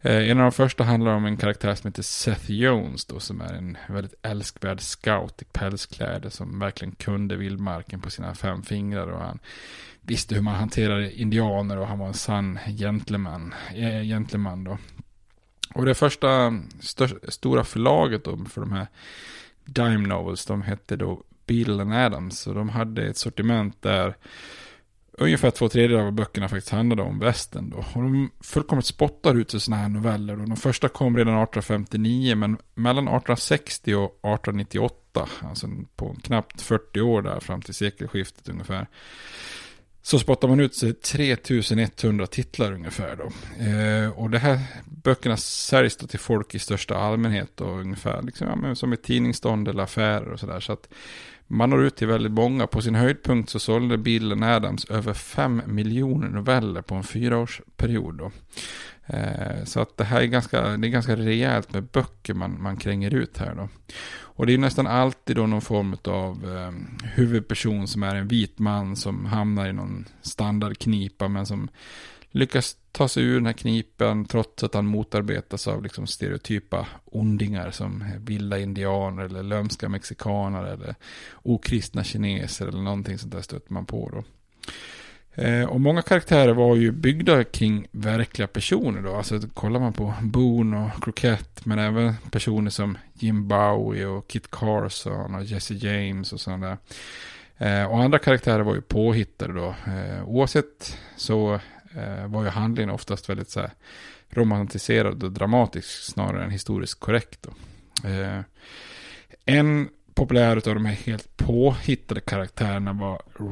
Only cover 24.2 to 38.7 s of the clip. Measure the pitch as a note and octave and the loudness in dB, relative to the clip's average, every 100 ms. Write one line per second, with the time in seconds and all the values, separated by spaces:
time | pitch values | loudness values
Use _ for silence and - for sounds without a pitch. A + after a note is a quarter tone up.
24.2 | - - - - - - _ _ _ - | -16 -20 -18 -18 -20 -20 _ _ _ 0
25.2 | D#3 D#3 B2+ - A#2 A#2+ A#2+ A#2 G#2 G#2 | 2 6 4 4 2 6 6 6 4 0
26.2 | G#2 - F#2+ G2+ - G#2+ A#2 A2 F#2 G2+ | -2 -2 -2 -4 -2 0 2 2 0 0
27.2 | G#2+ A#2+ - - G2 G2 - B2 B2+ C3+ | 2 0 -4 -8 -8 -8 -6 -2 0 0
28.2 | C#3 - - - D3 C#3+ B2 - D3 - | 0 -6 -4 -4 0 0 0 2 0 4
29.2 | D#3+ A#2+ A2 G#2+ - G#2+ G#2 G#2 A2+ G#2 | 4 4 2 -2 -2 0 0 0 0 0
30.2 | G#2 G#2 G#2 A2 C#3 B2 - - C3 A#2+ | -4 -6 -4 0 0 2 0 2 2 6
31.2 | A2+ A2 A2 A2 - G#2+ G2+ A2 A2 B2 | 6 4 2 0 0 -2 0 0 2 4
32.2 | C3 G#2+ G#2 A2 - - A#2+ C3 C#3 B2 | 4 4 2 0 -4 0 2 4 4 0
33.2 | - D3+ - D3+ - - - G2+ G2 - | 2 0 2 0 0 -6 0 0 0 -2
34.2 | G#2 G#2+ - G2+ G#2 G2+ A#2+ - _ - | -2 0 0 -4 -2 -2 -2 -4 _ -4
35.2 | - - - - - - - - G2+ - | -4 -8 -10 -8 -8 -10 -12 -10 -10 -8
36.2 | - A#2 - - - A2 - G2+ A#2 A2+ | -2 -2 -2 -10 -2 -2 0 0 2 2
37.2 | G2+ F#2 - F#2 G2 F#2 G#2 - - G2+ | 0 -6 -6 -8 -8 -4 -4 -2 -6 -4
38.2 | F#2+ - - E2+ - | -6 -10 -12 -10 -6